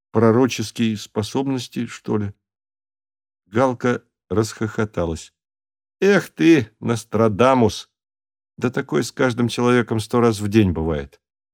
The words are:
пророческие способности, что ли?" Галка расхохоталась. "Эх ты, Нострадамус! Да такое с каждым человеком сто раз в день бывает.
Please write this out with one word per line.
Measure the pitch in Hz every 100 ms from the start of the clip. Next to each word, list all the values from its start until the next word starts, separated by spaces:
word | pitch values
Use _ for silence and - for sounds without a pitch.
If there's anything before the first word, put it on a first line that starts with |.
| _
пророческие | 110 113 117 131 - 110 - 113 104
способности, | - 110 104 135 139 131 123 127 117
что | - - 107
ли?" | 101 - _ _ _ _ _ _ _ _ _ _ _
Галка | 113 131 120 123 123 _ _ -
расхохоталась. | 98 110 - 107 - 107 - 85 80 - _ _ _ _ _ _ -
"Эх | 190 196 -
ты, | - 160 156 113 -
Нострадамус! | 113 113 - 107 113 98 127 131 110 - - _ _ _ _ _ _ -
Да | 123
такое | 139 139 151
с | 120
каждым | - 127 117 117
человеком | - 120 123 113 113
сто | - 123
раз | 117 101
в | 107
день | 110 98
бывает. | 82 80 76 69 _ _ _ _